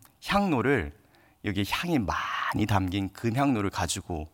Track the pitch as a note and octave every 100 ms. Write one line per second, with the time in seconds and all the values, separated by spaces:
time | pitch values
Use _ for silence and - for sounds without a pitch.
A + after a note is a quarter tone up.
0 | - _ - G3+ G3 C3 B2+ C3 D2 -
1 | _ - _ _ G#2 F#2+ G2 - F3 D3
2 | E2+ - - - - - G#2+ G2+ F#2 G2+
3 | F#2+ - B2+ A#2+ C#3+ A2+ G2 - F2 G2
4 | - E2 D2+